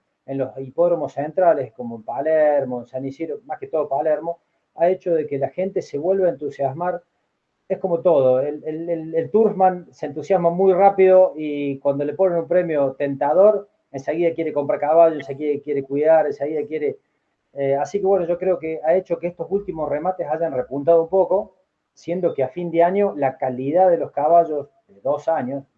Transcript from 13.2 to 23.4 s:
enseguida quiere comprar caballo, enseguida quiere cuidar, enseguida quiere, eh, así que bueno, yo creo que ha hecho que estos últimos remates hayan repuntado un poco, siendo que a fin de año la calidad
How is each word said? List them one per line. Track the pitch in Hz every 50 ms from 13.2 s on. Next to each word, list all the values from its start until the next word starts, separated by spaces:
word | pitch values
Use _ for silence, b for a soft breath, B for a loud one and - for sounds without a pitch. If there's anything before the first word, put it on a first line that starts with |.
| 143 143 156 180 196 214 208 196 202 _ _ _ _ _ -
enseguida | 135 139 151 156 170 175 170 165
quiere | 165 160 151 131
comprar | 143 143 143 151 -
caballo, | 143 147 160 170 170 165 156
enseguida | 147 135 - 135 135 151 147 147 123 -
quiere | 147 143 139 135
cuidar, | - 139 143 151 160 160 156 151
enseguida | 143 127 - 143 151 156 151 -
quiere, | - 156 151 147 135 - - _ _ _ _ _ _ _ _ _ _ -
eh, | 139 139 135 139
así | 139 143 - - 202
que | 180
bueno, | 190 202 185 175
yo | 165 175 170
creo | 180 185 180 -
que | 156 160 160 151 151
ha | 160 175
hecho | 190 180 - 170 165
que | 170 175
estos | 175 - 165 165
últimos | 185 202 202 185 160 160 151 139
remates | 139 147 160 185 185 180 165
hayan | 143 156 160 165 156 135
repuntado | 127 123 - 123 143 143 160 170 165 165
un | 165
poco, | 190 190 175 - 180 196 214 - _ _ _ _ _ _ _ _ _
siendo | _ - 160 170 185 175 160 -
que | - 131
a | 127
fin | - 175 175 170 156
de | 165 170
año | 175 190 202 202 196 -
la | 147 139 131 -
calidad | -